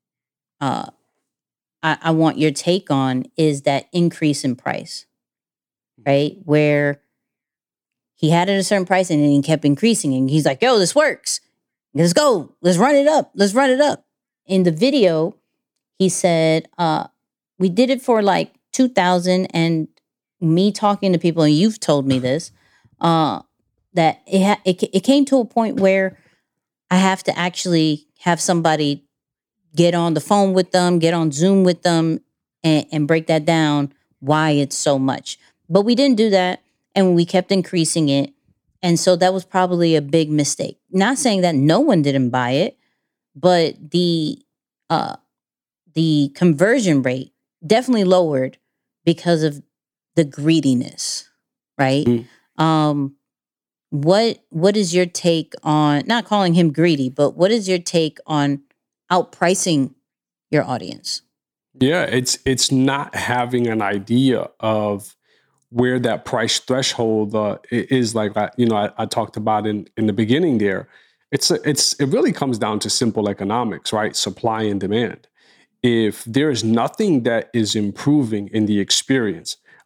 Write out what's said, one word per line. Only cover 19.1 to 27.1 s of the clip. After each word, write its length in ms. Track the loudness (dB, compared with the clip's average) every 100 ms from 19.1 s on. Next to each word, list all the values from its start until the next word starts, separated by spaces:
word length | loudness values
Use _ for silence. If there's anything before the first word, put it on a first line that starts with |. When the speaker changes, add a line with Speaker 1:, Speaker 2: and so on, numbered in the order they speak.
| 2 2 0 0
Speaker 1:
and 420 | -2 0 0 -4 _ _ _ _ -4
me 300 | 0 2 2
talking 400 | 0 0 0 0
to 60 | 0
people, 260 | 0 2
and 100 | 2
you've 260 | 4 2 -2
told 260 | -2 0 0
me 120 | -2
this, 340 | -2 -4 -6 _ _ _ _ -4
uh, 400 | 0 2 0 -4 -10 _ _ _ _
that 260 | 0 0 0 -2
it 180 | 0
ha-, 160 | 2 0
it, 180 | 0 -2
it 180 | -2 -2
came 240 | 2 2 4
to 120 | 0
a 60 |
point 360 | 0 -2 -2 0
where 380 | 2 2 -2 -6 _ _ _ _ _ _ -2
I 60 | 2
have 260 | 2